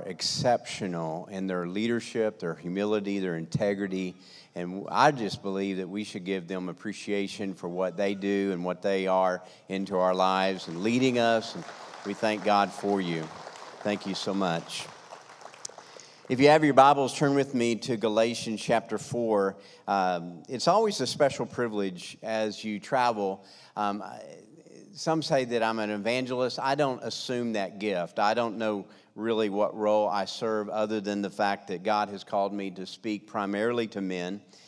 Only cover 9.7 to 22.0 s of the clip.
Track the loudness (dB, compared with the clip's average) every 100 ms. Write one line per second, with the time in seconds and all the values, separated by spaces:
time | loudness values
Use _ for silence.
9.7 | -4 -2 2 4 4 4 4 2 0 -6
10.7 | -4 0 2 4 4 4 2 0 -8 -12
11.7 | -14 -16 -10 -8 -2 0 0 4 4 4
12.7 | 0 0 0 0 -2 -6 -10 -16 -16 -18
13.7 | -6 -2 -2 -4 -6 -2 0 0 0 -4
14.7 | -10 -10 -16 -18 -20 -20 -20 -20 -16 -16
15.7 | -16 -20 -20 -20 -18 -4 6 8 8 8
16.7 | 8 8 8 2 2 2 4 2 2 2
17.7 | 0 -2 0 2 4 2 0 -4 -4 0
18.7 | 0 0 -6 -4 -4 2 4 2 -2 -12
19.7 | -10 0 2 2 0 -4 -12 -10 -2 2
20.7 | 4 2 0 -4 2 2 2 -4 -2 -2
21.7 | 0 -2 -4